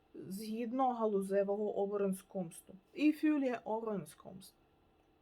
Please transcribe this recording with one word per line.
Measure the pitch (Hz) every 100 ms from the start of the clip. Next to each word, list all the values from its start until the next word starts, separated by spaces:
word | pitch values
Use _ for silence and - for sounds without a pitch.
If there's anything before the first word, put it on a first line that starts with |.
| _
згідно | - 165 196 220 220 233 262 262
галузевого | 233 220 196 196 196 196 208 208 -
оверенскомсту. | 202 202 196 190 - 196 165 - - 190 _
Ifølge | - 302 302 311 294 262 233
overenskomst. | - 220 220 202 151 - - 185 - _ _ _ _ _ _ _